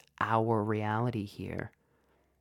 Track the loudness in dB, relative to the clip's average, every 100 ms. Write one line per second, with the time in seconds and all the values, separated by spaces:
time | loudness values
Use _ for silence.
0 | -8 -4 2 2 4 2 2 0 0 0
1 | 0 -2 -4 -8 -8 -6 -8 _ _ _
2 | _ _ _ _